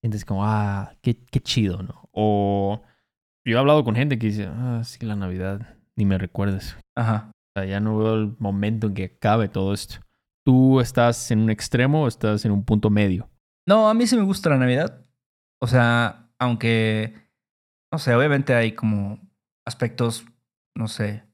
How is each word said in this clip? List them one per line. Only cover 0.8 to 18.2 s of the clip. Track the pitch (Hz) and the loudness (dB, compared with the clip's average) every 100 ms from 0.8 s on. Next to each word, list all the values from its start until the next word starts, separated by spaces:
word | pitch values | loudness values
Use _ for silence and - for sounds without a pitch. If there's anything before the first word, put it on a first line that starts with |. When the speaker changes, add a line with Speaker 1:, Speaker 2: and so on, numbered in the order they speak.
| 98 _ | -8 _
Speaker 1:
qué, | - 117 _ | -4 -4 _
qué | 131 | -6
chido, | - - 104 90 | -2 -2 0 -2
¿no? | 92 - - | -10 -14 -12
O | - 107 104 101 101 98 107 _ _ _ _ _ _ - | -2 2 2 2 0 -2 -4 _ _ _ _ _ _ -2
yo | 117 | 0
he | |
hablado | 139 151 | 4 2
con | 120 | 2
gente | 110 147 127 | 0 0 -2
que | 113 | -2
dice, | 104 95 | -4 -6
ah, | 87 123 117 | -6 -6 -6
sí, | 117 - 117 | -8 -10 -8
la | 104 | -6
Navidad, | 95 92 92 101 110 - _ - | -6 -6 -6 -8 -12 -20 _ -2
ni | |
me | 101 95 | 0 0
recuerdes. | 92 - 101 95 - - - - | -2 -4 -4 -4 -8 -16 -14 -4
Speaker 2:
Ajá. | 113 107 - | -2 -2 -4
Speaker 1:
O | _ _ - | _ _ -8
sea, | 95 | -6
ya | 98 | -2
no | 107 110 | -2 0
veo | 110 | 0
el | 113 107 110 | 0 -2 -4
momento | 104 98 104 110 107 | -4 -2 -2 -2 -4
en | |
que | 98 92 _ | -4 -8 _
acabe | 110 107 101 | 0 2 0
todo | - 95 | -2 -2
esto. | 101 - - - _ _ _ | -4 -8 -16 -20 _ _ _
¿Tú | - 127 131 131 | 4 6 6 4
estás | 120 - 120 117 - | 2 2 2 0 -2
en | 110 | 0
un | 110 | 2
extremo | 107 - 120 127 156 | -2 -2 0 2 2
o | 139 | 0
estás | - 110 104 | -2 -2 0
en | 110 | 0
un | 101 | -2
punto | 104 107 107 | 2 2 2
medio? | 104 101 92 - _ _ _ - | 2 2 0 -6 _ _ _ 2
Speaker 2:
No, | 208 214 | 4 4
a | |
mí | 220 233 | 4 2
sí | 247 | 2
me | |
gusta | 196 190 170 | 0 0 2
la | 139 | 2
Navidad. | 127 123 165 - _ _ _ _ _ _ | 2 2 -2 -6 _ _ _ _ _ _
O | 120 | 2
sea, | 127 120 120 117 - _ _ | 4 6 4 2 -4 _ _
aunque, | 127 113 117 113 110 110 110 - _ _ _ _ _ _ _ | -2 0 0 2 2 -2 -4 -10 _ _ _ _ _ _ _
no | 160 | -6
sé, | 135 | 2
obviamente | 120 | 2